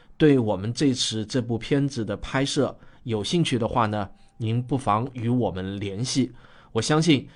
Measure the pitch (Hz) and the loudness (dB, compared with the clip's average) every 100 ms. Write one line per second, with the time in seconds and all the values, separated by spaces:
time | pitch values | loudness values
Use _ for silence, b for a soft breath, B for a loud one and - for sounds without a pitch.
0 | b - 156 135 110 95 104 120 147 127 | b 2 6 6 4 0 -2 0 0 2
1 | - 110 107 135 113 113 - 143 139 131 | -2 -4 -4 -4 -2 -4 0 0 0 -2
2 | 101 98 - 139 139 - 117 - b b | -6 -6 -4 -2 0 0 0 -2 b b
3 | 131 110 101 175 160 120 110 127 107 104 | -6 -4 0 0 2 0 0 0 0 0
4 | 95 b b - 113 117 123 139 110 107 | -4 b b -8 -2 -2 -2 -2 0 0
5 | 131 127 113 123 107 90 95 98 101 95 | 0 -4 -2 0 0 -2 -6 -6 -6 -6
6 | 127 139 120 b b b b 113 - 151 | -4 0 -2 b b b b -4 2 2
7 | 165 131 - | 4 4 2